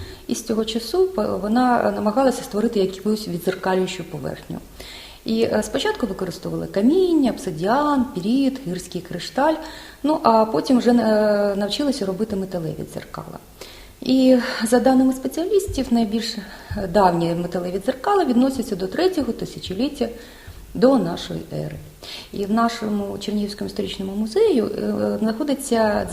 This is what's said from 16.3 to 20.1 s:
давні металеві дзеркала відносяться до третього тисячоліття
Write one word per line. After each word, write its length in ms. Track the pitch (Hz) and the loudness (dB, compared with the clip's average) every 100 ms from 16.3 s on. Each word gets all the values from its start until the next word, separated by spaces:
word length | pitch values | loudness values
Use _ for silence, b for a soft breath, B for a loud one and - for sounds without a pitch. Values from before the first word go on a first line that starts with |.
| 208 185 B B 208 190 | -8 -12 B B -6 0
давні 420 | 208 185 170 170 | 4 4 4 2
металеві 460 | 170 175 185 180 190 254 | 0 -2 -4 -4 -4 -2
дзеркала 380 | - 403 403 | -2 0 2
відносяться 520 | 294 240 269 262 220 180 | 4 4 4 2 -4 -4
до 100 | 190 | -2
третього 460 | - 359 349 233 | 0 2 2 -2
тисячоліття 760 | - 165 160 - 185 285 - 226 | -4 -8 -8 -8 -2 -2 -2 -4